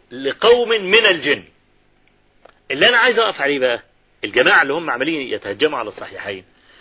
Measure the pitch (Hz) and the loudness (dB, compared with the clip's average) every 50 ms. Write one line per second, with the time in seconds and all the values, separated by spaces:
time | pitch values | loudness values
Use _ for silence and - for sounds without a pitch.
0 | _ _ - 127 135 139 127 - - 220 240 247 240 214 233 220 190 180 196 226 | _ _ -12 -8 -6 -6 -4 0 4 4 4 4 4 0 -2 -2 0 0 2 2
1 | 220 208 180 160 135 143 139 107 85 76 _ _ _ _ _ _ _ _ _ _ | 4 2 0 0 0 -2 -4 -4 -6 -12 _ _ _ _ _ _ _ _ _ _
2 | _ _ _ _ _ _ _ _ _ - _ _ _ - 135 139 175 233 240 240 | _ _ _ _ _ _ _ _ _ -20 _ _ _ -8 -2 0 2 2 4 4
3 | 226 254 233 214 226 208 180 - 143 139 147 139 127 127 120 113 - _ _ _ | 4 2 2 2 0 0 -2 -2 -2 -2 0 0 0 0 -2 -2 -6 _ _ _
4 | _ _ _ _ - 107 - 120 131 175 202 180 160 139 139 165 170 151 127 120 | _ _ _ _ -10 -4 0 2 4 4 4 4 4 2 0 -4 -4 -6 -4 -4
5 | 131 151 165 151 135 117 107 101 - 104 101 101 131 151 151 131 113 104 95 - | -4 -4 -4 -4 -6 -6 -8 -8 -6 -8 -4 -2 -2 -2 0 -2 -8 -8 -10 -14
6 | 107 - 98 95 - 101 101 95 90 _ _ _ _ _ _ _ | -14 -16 -14 -14 -12 -10 -12 -12 -14 _ _ _ _ _ _ _